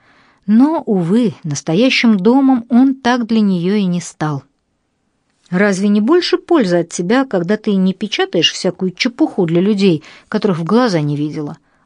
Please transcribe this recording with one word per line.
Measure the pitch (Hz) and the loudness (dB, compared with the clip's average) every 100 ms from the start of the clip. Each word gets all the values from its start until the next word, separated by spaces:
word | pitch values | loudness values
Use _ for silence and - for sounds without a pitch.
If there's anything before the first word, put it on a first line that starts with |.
| _ _ _ _ - | _ _ _ _ 0
Но, | 220 285 320 - | 4 4 2 -2
увы, | 190 165 214 233 135 | -2 0 0 0 -4
настоящим | 160 143 - 165 254 - 233 208 | -6 -6 -2 0 2 2 2 2
домом | 190 262 269 262 233 | 4 4 4 2 2
он | 240 269 | 2 2
так | 269 240 247 226 | 2 -2 -2 0
для | 226 | 0
неё | 208 185 170 | 2 0 0
и | 214 | 0
не | 185 175 | 0 -2
стал. | - - 151 143 - _ _ _ _ _ _ _ _ _ _ | -6 -6 -6 -6 -10 _ _ _ _ _ _ _ _ _ _
Разве | 180 208 185 208 | -2 0 0 0
не | 208 | 0
больше | 214 349 349 359 | 2 2 2 -2
пользы | - 339 196 175 | 0 0 2 0
от | 170 | -2
тебя, | - 180 254 | -4 -2 0
когда | 269 190 170 214 | 0 -2 -2 -2
ты | 214 | -2
не | 196 185 | 0 0
печатаешь | 185 214 - 381 190 208 | -2 -6 -4 -2 0 -2
всякую | - 185 - 185 | -2 -4 -4 -6
чепуху | 170 254 - 311 - 170 | -4 -6 -2 -2 -2 0
для | 170 | 0
людей, | 190 208 196 156 - - _ | 0 2 2 0 -4 -20 _
которых | 214 214 165 | -4 -2 -2
в | |
глаза | 165 214 247 170 | 0 0 2 0
не | 147 147 | -2 -4
видела, | 151 151 147 165 _ _ | -6 -8 -10 -12 _ _